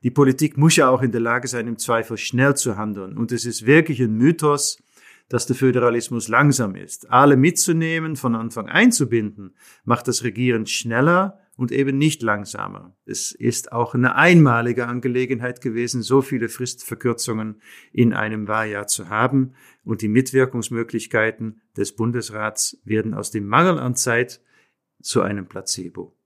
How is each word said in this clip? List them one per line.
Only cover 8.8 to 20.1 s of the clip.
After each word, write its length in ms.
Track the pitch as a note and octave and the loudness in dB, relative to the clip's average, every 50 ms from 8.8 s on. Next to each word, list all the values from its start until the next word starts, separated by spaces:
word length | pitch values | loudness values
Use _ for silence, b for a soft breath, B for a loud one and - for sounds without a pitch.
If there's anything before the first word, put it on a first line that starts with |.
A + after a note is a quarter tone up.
| A3 B3+ A#3 - D3 A2 A#2 A#2 G#2+ G#2 G#2 G#2 G2+ F#2 _ b b b b b b | 4 4 4 4 0 0 0 -2 -2 -2 -8 -12 -18 -20 _ b b b b b b
macht 240 | A2 A#2+ A#2 - - | -2 -2 -2 0 -4
das 160 | A#2+ - A#2+ | -4 -2 -4
Regieren 420 | B2 F#2+ A2 B2 B2 A#2+ A2+ A2 | -6 -4 -2 0 0 0 0 -2
schneller 720 | - - - - A#2 A2+ A#2+ C3+ D#3+ F3 F3+ F#3+ G3 F#3+ _ _ _ _ | -4 -6 -6 -6 -2 0 2 2 4 4 2 0 -2 -6 _ _ _ _
und 140 | - B2+ A#2+ | -6 -6 -4
eben 260 | B2 C3+ C#3 C3+ C3+ | -2 -2 -2 0 0
nicht 260 | C3+ D3 D#3 D3+ D#3 A#2 | 0 0 0 0 -2 -2
langsamer. 760 | A2+ G#2 G#2 G2+ F#2+ - G#2 - G2 G2 G2 F#2+ F#2 G2 _ _ | -4 -4 -4 -4 -10 -12 -12 -12 -12 -12 -16 -20 -20 _ _ _
Es 260 | G#2 G#2 - - - | -12 -10 -8 -8 -10
ist 400 | - - A#2 A#2+ A#2+ - - - | -10 -4 -4 -2 -2 -2 -8 -8
auch 240 | - A#2+ A#2+ - - | -4 -4 -4 -2 0
eine 220 | B2 B2 B2+ - | 0 0 2 2
einmalige 720 | - D3 F3 F3+ E3+ D#3 C3+ A#2 A#2 A#2 A#2+ A#2+ A#2+ A#2+ A#2+ | 4 4 6 8 8 8 8 6 2 0 0 -2 -2 -4 -4
Angelegenheit 720 | A#2+ B2 A#2 C3+ A#2+ B2+ B2+ B2 C3 A2+ A#2 B2 A#2+ - | -6 -4 -4 -2 -2 -2 -2 -2 -4 -4 -4 -8 -8 -6
gewesen, 420 | - B2+ A2 A2+ A#2+ A#2+ - B2+ A2 | -8 -6 -4 -4 -4 -4 -4 -6 -2
so 180 | A2 C3 C#3 C3 | 2 2 2 2
viele 260 | - C#3 B2 A2+ A#2 | 2 -2 -4 -4 -4
Fristverkürzungen 1120 | - - B2+ A#2+ - - - - - - - B2 A#2 A#2 - - A2+ A2 A2 A2 G#2 B B B B B B B B | -6 -8 -8 -8 -8 -12 -12 -12 -12 -4 -2 -2 -2 -2 -4 -6 -4 -6 -6 -8 -10 B B B B B B B B
in 200 | - A#2+ A#2 G#2 | 2 2 2 2
einem 360 | F2+ G#2+ G#2+ A2 G#2+ G#2+ G2+ | 0 -4 -4 -4 -6 -6 -4
Wahljahr 400 | G#2+ A2 A2 A2 G#2 G#2 G#2 G#2 | -4 -4 -4 -4 -6 -8 -6 -6
zu 200 | - - G2+ E2+ | -6 -8 -6 -6
haben. 440 | G#2 G#2+ A#2 B2 C3 C3+ C3 C3 C3 b b b b b b | -2 0 0 2 2 0 0 -2 -6 b b b b b b
Und 180 | - A2+ G#2 A2+ | -8 -6 -4 -2
die 60 | |
Mitwirkungsmöglichkeiten 1500 | G#2+ | 0